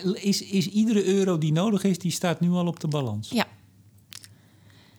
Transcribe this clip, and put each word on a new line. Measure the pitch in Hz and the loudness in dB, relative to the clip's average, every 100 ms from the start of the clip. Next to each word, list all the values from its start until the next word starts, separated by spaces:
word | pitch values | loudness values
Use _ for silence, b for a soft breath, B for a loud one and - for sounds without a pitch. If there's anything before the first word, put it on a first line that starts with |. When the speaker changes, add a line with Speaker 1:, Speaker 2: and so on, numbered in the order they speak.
| 185 | -2
Speaker 1:
Is, | 220 196 196 | -2 0 -2
is | - 196 151 | 0 -2 0
iedere | 208 220 208 185 | 0 2 2 2
euro | 196 190 170 | 2 2 2
die | 156 | 2
nodig | 156 208 202 | 2 2 2
is, | 196 175 | 0 0
die | 175 | -2
staat | - 180 165 | -2 -2 0
nu | 175 | 2
al | 180 175 | 2 0
op | 165 | -2
de | 160 | -2
balans? | 147 127 104 113 | -2 -2 -4 -4
Speaker 2:
Ja. | 233 - - - _ - _ - - B B B B B B B | -2 -2 -4 -20 _ -20 _ -20 -20 B B B B B B B